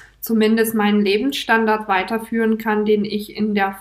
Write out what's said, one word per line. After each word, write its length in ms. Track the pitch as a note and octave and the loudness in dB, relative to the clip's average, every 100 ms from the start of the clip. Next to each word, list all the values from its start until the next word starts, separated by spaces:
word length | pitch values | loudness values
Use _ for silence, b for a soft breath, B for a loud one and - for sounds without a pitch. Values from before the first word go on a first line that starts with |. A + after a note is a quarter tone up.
| B B | B B
zumindest 540 | - A3+ G#3+ A3 A3 | -2 2 2 2 2
meinen 280 | A3+ G#3 G#3 | 0 2 2
Lebensstandard 800 | G3+ G#3 C4 C#4 - A3+ A3 G#3+ G#3+ | 2 2 0 -4 0 2 2 -2 0
weiterführen 720 | F#3+ F#3+ A3+ A3 A#3 A3 A3 | -2 -2 -6 -4 -2 0 0
kann, 300 | A3 G#3+ G#3+ | 0 -2 2
den 180 | G#3+ | 0
ich 320 | G3+ G#3 G#3 G#3+ | 0 -6 -8 -4
in 180 | G#3+ | -2
der 200 | G3+ G3 G3 | 0 -2 -2